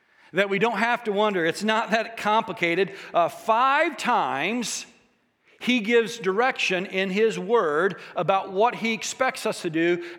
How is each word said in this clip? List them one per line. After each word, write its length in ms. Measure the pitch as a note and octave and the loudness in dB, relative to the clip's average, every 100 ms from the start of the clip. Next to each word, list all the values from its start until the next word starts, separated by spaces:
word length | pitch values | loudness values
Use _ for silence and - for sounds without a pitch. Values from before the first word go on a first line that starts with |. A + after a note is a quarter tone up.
| _ _ - | _ _ -4
that 180 | D#3+ G3+ | 0 0
we 80 | G3 | 2
don't 200 | A3+ G3+ | 0 2
have 260 | A#3 A#3 | 0 0
to 80 | A3 | -2
wonder. 320 | G3 G#3+ F#3 E3 | 0 2 2 0
It's 160 | - | 0
not 300 | G#3+ A3 G#3 | 0 0 0
that 240 | A3+ G#3+ - | -2 -2 -4
complicated. 760 | G#3 G#3+ G3+ - E3+ E3+ F#3+ - - | 0 2 0 -2 0 2 0 -4 -2
Uh, 140 | E3+ D#3+ | 0 0
five 680 | - - A3 C4+ C#4+ E4+ - | -2 0 2 4 2 0 -2
times 880 | A#3 A3 C#3 C3+ E3+ B3 G#3+ - - _ _ _ _ _ _ _ | 0 2 0 -2 -2 -2 -4 -8 -10 _ _ _ _ _ _ _
he 200 | - B3 | 0 0
gives 380 | G3+ A#3 A3 - | 4 2 2 -2
direction 680 | F#3 G3 B3+ B3 - F3+ G3 | -2 2 0 0 0 0 -2
in 240 | F#3+ F#3+ | -2 0
his 260 | F#3+ A3+ F3+ | 2 2 0
word 600 | F3+ A#3 E3 D3+ F#3+ - - | 2 2 2 2 0 -2 -8
about 380 | F3+ E3 F#3+ F#3+ | -2 0 0 -2
what 240 | F#3 A#3 F#3 | 2 2 2
he 160 | A3+ | -4
expects 520 | A3 - - C4 - | -2 -6 -2 -2 0
us 180 | G#3+ - | -4 -4
to 80 | F3+ | -4
do 340 | D#3+ E3+ F3 - | 0 2 0 -4